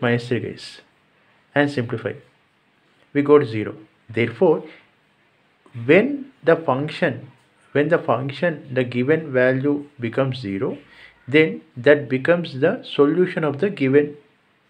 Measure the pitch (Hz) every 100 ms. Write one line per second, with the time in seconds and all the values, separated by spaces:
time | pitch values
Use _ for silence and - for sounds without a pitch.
0 | 123 120 - 117 98 - - - _ _
1 | _ _ _ _ _ 143 143 135 120 117
2 | 107 120 _ _ _ _ _ _ _ _
3 | _ 143 143 147 120 110 98 - - _
4 | - 110 113 - 180 175 - - _ _
5 | _ _ _ _ _ _ _ 120 117 180
6 | 262 285 - _ - 160 139 131 151 -
7 | 165 120 - _ _ _ _ 143 151 170
8 | - 120 135 135 175 156 139 127 120 123
9 | 127 160 156 127 127 131 143 143 143 -
10 | 117 - 135 120 101 98 147 269 - -
11 | - _ - 147 160 - - 127 131 147
12 | 127 131 139 175 160 131 160 254 - -
13 | 143 165 180 175 151 131 202 151 135 143
14 | 147 - _ _ _ _